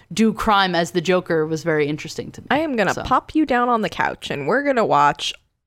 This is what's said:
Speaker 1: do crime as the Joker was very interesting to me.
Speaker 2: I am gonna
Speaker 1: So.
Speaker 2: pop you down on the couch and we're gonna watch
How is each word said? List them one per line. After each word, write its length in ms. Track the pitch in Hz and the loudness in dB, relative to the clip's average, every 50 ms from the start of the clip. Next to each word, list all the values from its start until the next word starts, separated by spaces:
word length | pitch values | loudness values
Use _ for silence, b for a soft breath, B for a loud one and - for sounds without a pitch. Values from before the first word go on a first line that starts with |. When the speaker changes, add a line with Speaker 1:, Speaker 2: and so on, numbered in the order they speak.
| B - 165 | B -6 0
Speaker 1:
do 200 | 208 226 220 208 | 2 2 2 2
crime 400 | - - 226 208 196 196 180 175 | 0 0 2 2 4 2 2 2
as 180 | 170 175 - | 0 0 0
the 100 | - 180 | -2 0
Joker 440 | 156 165 180 185 175 - 170 160 156 | 2 2 2 2 2 0 0 0 0
was 180 | 156 160 156 151 | 0 -4 -4 -2
very 220 | 165 156 151 147 | 0 0 0 0
interesting 440 | 143 151 147 - 160 - - 117 - | 0 -2 -6 -8 -10 -10 -10 -12 -12
to 100 | - - | -14 -10
me. 60 | - - | -4 -2
Speaker 2:
I 100 | 233 294 | -2 0
am 160 | 320 311 262 | 0 -2 -2
gonna 180 | 220 190 165 127 | 0 0 0 0
Speaker 1:
So. 100 | - - | -2 -2
Speaker 2:
pop 320 | - 254 294 - - - | 0 0 0 0 0 0
you 100 | 311 311 | 0 0
down 240 | - 254 247 247 247 | 2 0 0 2 2
on 120 | 240 220 | 0 0
the 80 | 202 170 | 0 -2
couch 400 | - - - 69 - - - - | -2 -2 -2 -2 -4 -6 -8 -8
and 160 | - 143 139 | -6 -4 -2
we're 160 | 147 208 269 285 | 0 0 0 0
gonna 220 | 285 269 233 208 | 0 0 0 2
watch 480 | 139 143 143 143 147 151 - - - - - _ _ _ _ _ | 2 4 4 4 4 2 0 -4 -8 -8 -10 _ _ _ _ _